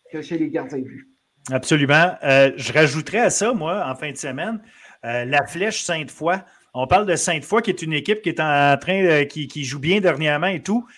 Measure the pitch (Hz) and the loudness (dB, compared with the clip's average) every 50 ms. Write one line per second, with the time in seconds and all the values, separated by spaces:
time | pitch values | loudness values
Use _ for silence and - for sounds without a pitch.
0 | _ _ - 156 147 - 170 165 160 143 143 156 135 131 147 135 127 113 - - | _ _ -12 -12 -10 -6 -4 -4 -4 -2 -4 -6 -6 -6 -8 -8 -8 -10 -12 -18
1 | - _ _ _ _ _ _ _ - - 131 131 - - 165 151 143 135 143 156 | -20 _ _ _ _ _ _ _ -10 -4 -4 -2 0 2 2 2 4 6 6 6
2 | 170 180 170 - - 147 135 135 135 135 127 - 131 - 120 151 156 147 131 156 | 6 4 2 -2 0 4 6 6 6 6 4 0 -6 -2 4 4 4 4 2 -2
3 | 151 - - 214 240 190 - - 202 226 254 202 156 160 180 208 175 135 131 - | -8 -4 0 2 2 2 2 0 0 0 -2 -2 -2 -4 -4 -4 -4 -4 -6 -8
4 | - 147 143 - - 143 123 135 165 208 233 214 - _ _ _ - - - _ | -8 -10 -10 -10 -10 -10 -8 -8 -6 -8 -8 -10 -12 _ _ _ -20 -20 -20 _
5 | - 117 117 123 120 123 143 147 135 - - 170 190 220 214 - - - 175 160 | -8 -6 -4 -4 -2 0 0 0 0 0 -4 -4 -4 -4 -4 -4 -4 -4 -4 -4
6 | 151 131 - - 151 165 180 202 190 _ _ _ _ _ - 127 127 127 175 190 | -6 -10 -10 -6 -2 -2 -2 -2 -4 _ _ _ _ _ -6 -4 0 2 2 2
7 | 208 190 170 143 - - 170 156 131 - 196 226 226 208 170 - 170 160 160 147 | 4 2 0 0 0 -2 -2 -4 -4 0 0 0 0 0 -4 -4 -4 -4 -4 -4
8 | 151 - 208 214 - 175 160 165 156 156 147 143 143 143 143 135 - 170 185 196 | 0 -2 -2 -2 -2 -4 -2 -2 0 2 4 4 6 4 4 2 0 -2 0 2
9 | 196 175 160 147 143 143 - 156 147 127 - 151 143 127 127 143 131 156 185 214 | 4 4 4 4 2 0 -2 -8 -10 -10 -8 -10 -8 -8 -8 -6 -2 0 0 2
10 | 190 180 151 135 156 151 147 147 165 190 196 156 - - 208 240 233 - - | 4 2 2 2 0 0 0 0 0 -2 -4 -4 -4 -2 -2 -2 -2 -6 -16